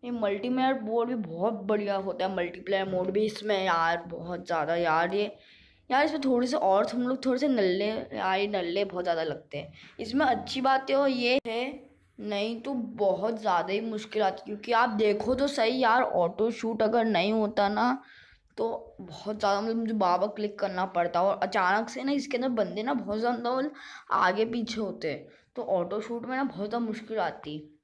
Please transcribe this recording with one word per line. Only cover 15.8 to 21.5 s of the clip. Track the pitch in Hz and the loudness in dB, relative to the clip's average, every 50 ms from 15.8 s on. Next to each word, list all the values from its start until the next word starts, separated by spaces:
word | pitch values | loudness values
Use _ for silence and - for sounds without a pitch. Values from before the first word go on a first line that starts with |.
| 262 226 220 247 | 4 4 6 4
ऑटो | 262 - - 180 175 170 - - 214 233 226 | 4 2 2 2 2 2 2 0 0 0 0
शूट | - - 220 226 214 220 | -2 -4 -4 0 2 0
अगर | 214 220 240 226 | 2 4 2 2
नहीं | 226 208 170 180 208 220 | 4 2 2 2 2 2
होता | 220 214 208 214 208 202 196 | 2 0 0 2 2 2 2
ना | 208 214 220 247 262 269 - - - - - - - _ _ _ _ - | 4 2 2 2 0 -2 -6 -16 -20 -20 -20 -20 -20 _ _ _ _ -4
तो | 226 226 - - - - - - | -4 -2 -2 -6 -10 -14 -18 -18
बहुत | 190 175 160 - - 202 214 208 | -16 -16 -16 -10 -8 -6 -4 0
ज़्यादा | 214 202 202 202 | 2 2 2 2
मतलब | 214 226 226 | 2 0 -2
मुझे | 233 226 214 220 | -2 -2 -2 0
बार | 214 190 180 175 180 | 2 4 4 4 4
बार | 185 214 | 2 0
क्लिक | 208 220 208 208 208 - | -2 -4 -6 -6 -4 -4
करना | 214 190 185 180 190 185 | -4 -4 -2 -2 -4 -2
पड़ता | - 175 175 175 175 175 180 | 0 0 0 2 2 2 4
और | 196 196 196 - | 4 2 2 -2
अचानक | 190 | 0